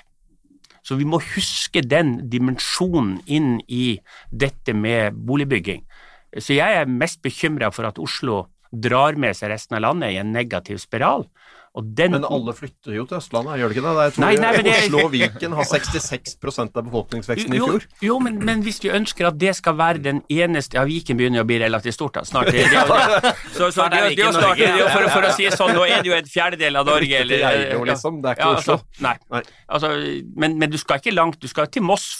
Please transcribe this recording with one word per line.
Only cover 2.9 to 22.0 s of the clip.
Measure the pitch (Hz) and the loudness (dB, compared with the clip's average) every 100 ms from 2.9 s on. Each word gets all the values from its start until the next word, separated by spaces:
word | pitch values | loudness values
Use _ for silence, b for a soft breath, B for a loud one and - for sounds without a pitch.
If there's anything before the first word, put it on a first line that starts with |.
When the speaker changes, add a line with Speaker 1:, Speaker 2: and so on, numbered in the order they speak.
| 170 104 92 - | 2 0 -2 -2
Speaker 1:
inn | 147 143 113 - | 0 2 0 -4
i | 123 123 101 B B B | -2 -2 -4 B B B
dette | 117 139 - - | -2 -2 -2 -4
med | 107 110 117 104 | -2 0 0 0
boligbygging. | 110 113 143 139 117 90 87 - b b b b 110 | -4 -2 -2 0 -2 -2 -8 -12 b b b b -12
Så | - 139 | 0 2
jeg | 190 185 | 2 2
er | 135 | 0
mest | 123 170 - | -2 -2 -4
bekymret | 135 - 160 147 107 | -8 -2 -2 0 -2
for | - 113 | -2 -6
at | 90 | -6
Oslo | 143 - 131 101 90 _ _ | -8 -6 -2 -2 -4 _ _
drar | 117 117 123 147 151 | -6 0 4 4 2
med | 120 95 | -2 -2
seg | 104 | -6
resten | 107 - 110 | -8 -6 -2
av | |
landet | 113 170 120 95 | 0 0 -2 -4
i | |
en | 104 | -2
negativ | 113 120 90 - 98 | -2 -2 -6 -6 -12
spiral. | - 113 160 262 - b b b b 110 | -8 -2 0 0 -6 b b b b -12
Og | 110 | -8
den | 110 180 | 0 0
Speaker 2:
Men | 165 147 | 0 -2
alle | 143 117 113 | -4 -4 -8
flytter | 135 - - 107 | -14 -16 -10 -8
jo | 127 | -6
til | 180 | -10
Østlandet, | - 117 135 139 | -4 -4 -4 -2
gjør | 117 | -2
det | 110 | 0
ikke | 156 | 0
det? | |
Det | 160 | 2
er, | 147 | 2
jeg | - | 2
tror | 175 | 4
Speaker 1:
Nei, | 214 | 4
nei, | 226 226 | 4 4
men | 220 | 4
det | 226 | 4
Speaker 2:
Oslo | 208 147 156 | 4 2 2
og | |
Viken | 131 117 - 170 | 2 0 -2 -6
har | 151 139 | -4 0
sekstiseks | 147 - 160 - 127 - - | 0 -2 -4 -6 -8 -10 -10
prosent | 135 127 113 120 | -8 -6 -4 -6
av | 117 | -4
befolkningsveksten | 117 - 117 110 120 220 | -6 -4 -8 -4 -4 -2
i | 127 | 0
Speaker 1:
Jo, | 233 | 0
Speaker 2:
fjor. | 202 - - | -2 -4 -4
Speaker 1:
jo, | 202 254 | -2 0
men, | 247 208 214 | 0 -2 -2
men | 220 208 | -2 -2
hvis | 208 | -4
du | 185 | -2
ønsker | 202 220 - 175 | -2 -2 0 0
at | 151 | 2
det | 190 180 | 0 0
skal | 170 156 | -2 2
være | 165 165 | 0 0
den | 139 139 - | -2 -4 -2
eneste, | 151 175 156 - 127 | 0 2 0 -2 0
ja, | 139 | 0
Viken | 165 160 120 | -2 -2 0
begynner | 123 120 | 2 2
jo | |
å | 113 | 2
bli | 117 | 2
relativt | 113 110 117 | 2 0 -4
stort | - | -6